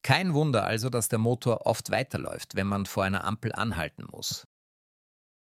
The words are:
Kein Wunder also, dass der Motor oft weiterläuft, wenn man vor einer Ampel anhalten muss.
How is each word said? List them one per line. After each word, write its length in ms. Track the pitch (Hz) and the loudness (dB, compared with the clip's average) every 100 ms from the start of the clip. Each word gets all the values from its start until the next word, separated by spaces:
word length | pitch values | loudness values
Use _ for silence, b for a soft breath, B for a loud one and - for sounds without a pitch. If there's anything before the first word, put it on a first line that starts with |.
Kein 320 | - 143 185 | 4 4 4
Wunder 300 | 147 156 117 | 2 4 2
also, 260 | 95 110 127 | 2 0 0
dass 180 | 123 - | -2 0
der 100 | 110 | 2
Motor 480 | 113 123 123 113 - | 2 2 0 2 0
oft 240 | 110 - | 0 0
weiterläuft, 640 | 104 135 82 - - - | -2 -2 -4 -6 -8 -6
wenn 120 | 98 98 | -2 0
man 200 | 101 98 | 0 0
vor 180 | - | 0
einer 200 | 95 98 | 0 0
Ampel 280 | - 107 113 | -2 -4 -4
anhalten 520 | - 113 87 76 - 50 | -2 -2 -2 -6 -8 -14
muss. 360 | - - - - _ _ _ _ _ _ _ _ _ | -8 -8 -8 -12 _ _ _ _ _ _ _ _ _